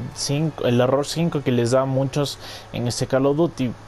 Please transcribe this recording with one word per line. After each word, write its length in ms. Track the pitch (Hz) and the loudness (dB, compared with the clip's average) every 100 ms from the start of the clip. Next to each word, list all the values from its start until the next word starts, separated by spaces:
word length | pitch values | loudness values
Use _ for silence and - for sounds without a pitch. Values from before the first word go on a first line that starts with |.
| 123 | -12
cinco, 500 | - - 143 156 - 123 | -8 -4 -2 -2 0 2
el 120 | 120 | 4
error 240 | 123 131 | 4 2
cinco 380 | 143 156 165 147 | 0 -2 0 0
que 80 | 135 | 0
les 220 | 120 117 | 2 4
da 80 | 131 | 2
a 40 | |
muchos 540 | 135 131 139 147 139 - - - - | 2 0 0 0 -2 -4 -14 -16 -12
en 140 | 101 120 | -6 -4
este 220 | - 123 | -2 0
Call 180 | 131 139 | 2 2
of 100 | 147 | 2
Duty. 360 | 170 - 127 - | 0 0 -4 -4